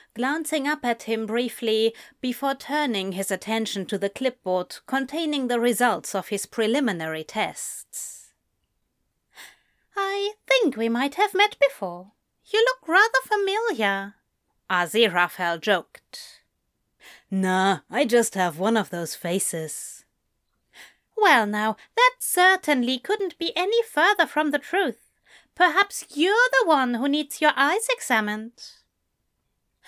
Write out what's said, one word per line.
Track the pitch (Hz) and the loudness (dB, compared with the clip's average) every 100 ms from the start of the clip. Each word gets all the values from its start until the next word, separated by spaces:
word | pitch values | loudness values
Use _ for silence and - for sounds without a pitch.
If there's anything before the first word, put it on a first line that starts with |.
| _ | _
glancing | - 254 311 302 311 277 | -6 -4 -2 -2 -2 -2
up | 294 247 | -2 -4
at | 233 | -4
him | - 220 220 | -4 -4 -2
briefly | 226 247 - 226 220 226 226 - _ | -2 -4 -4 -2 2 0 -2 -18 _
before | 254 240 269 | -6 -2 -4
turning | 269 - 294 294 208 190 | -4 -4 -2 0 -2 -4
his | 185 196 | -4 -4
attention | 185 - 226 220 202 185 | -4 -2 -4 -2 -6 -6
to | 196 | -4
the | 196 | -4
clipboard | - 262 - 185 180 180 - - | -2 -6 -4 -2 -2 -2 -12 -4
containing | 269 269 311 320 294 247 | -4 -2 -4 -2 -2 -2
the | 240 | 0
results | 240 233 247 190 - | 0 2 0 0 -4
of | 196 - | -6 -4
his | 202 - | -8 -6
preliminary | - 214 254 254 175 160 160 | -2 0 2 0 -2 -4 -6
tests. | 156 - 170 - - - - - - - - _ _ _ _ _ _ _ _ _ _ - - _ _ _ _ 403 | -6 -4 -4 -6 -12 -12 -14 -14 -14 -16 -20 _ _ _ _ _ _ _ _ _ _ -20 -20 _ _ _ _ -6
"I | 392 403 403 415 - | -4 -2 -4 -8 0
think | 539 370 220 | 2 2 0
we | 226 | -2
might | 233 277 320 | 0 -2 0
have | 403 | 0
met | 381 415 - | 2 0 2
before. | 554 - 185 175 190 _ _ _ _ | 0 0 -8 -10 -16 _ _ _ _
You | 427 | 2
look | 480 523 - | 2 0 2
rather | 349 453 523 523 | 4 4 2 0
familiar," | 415 392 415 466 269 202 196 202 - _ _ _ _ - | 0 0 -2 -2 0 0 -2 -6 -14 _ _ _ _ -4
Aziraphale | 180 170 214 220 180 175 - 175 170 | -2 0 2 2 4 0 0 -4 -2
joked. | 214 185 - - _ - - - _ _ _ _ _ _ - - _ | 0 0 0 -20 _ -20 -20 -20 _ _ _ _ _ _ -20 -20 _
"Nah, | 190 185 185 196 185 _ | -2 2 2 2 0 _
I | 220 277 | 0 4
just | 233 220 196 | 4 2 0
have | 175 156 | -2 0
one | 196 226 | 0 0
of | - | 0
those | 175 165 - | -6 -8 -6
faces." | 170 185 - 170 156 - - - _ _ _ _ _ _ _ - - _ _ - | -4 -2 -2 -4 -8 -10 -14 -18 _ _ _ _ _ _ _ -20 -20 _ _ 2
"Well | 403 262 208 | 6 6 4
now, | 208 214 220 - - | 0 -2 -4 -6 2
that | 494 494 | 2 2
certainly | - - 370 381 - 269 240 254 | -4 4 4 4 2 0 0 -2
couldn't | - - 381 - | -2 -2 -2 -4
be | 339 - | -6 -2
any | 381 466 | 0 0
further | 453 - 349 403 320 | 0 2 2 4 0
from | 302 311 | 0 0
the | 277 | -2
truth. | - 381 320 - _ _ _ - _ - | -2 -2 -2 -4 _ _ _ -20 _ 2
Perhaps | 359 320 415 - - 285 | 2 4 0 -4 -10 0
you're | 349 427 494 | 2 4 4
the | 539 392 | 2 4
one | 294 254 | 4 2
who | 240 277 | 0 0
needs | 294 294 - | -2 -4 0
your | 302 - | 0 2
eyes | 277 392 453 | 2 2 -2
examined." | 494 - 226 208 214 226 - - - _ _ _ _ _ _ _ _ _ _ | -4 0 0 0 -6 -10 -16 -20 -20 _ _ _ _ _ _ _ _ _ _